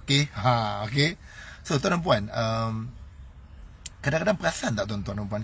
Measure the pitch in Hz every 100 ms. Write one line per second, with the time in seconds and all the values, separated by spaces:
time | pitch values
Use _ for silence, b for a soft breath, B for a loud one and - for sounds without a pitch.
0 | - 139 147 - 123 120 107 101 107 139
1 | 156 196 B B B B - 147 185 175
2 | 170 113 107 117 113 113 113 110 113 -
3 | - - - - - - - - - -
4 | 139 160 208 190 160 - 247 107 101 101
5 | 98 101 101 104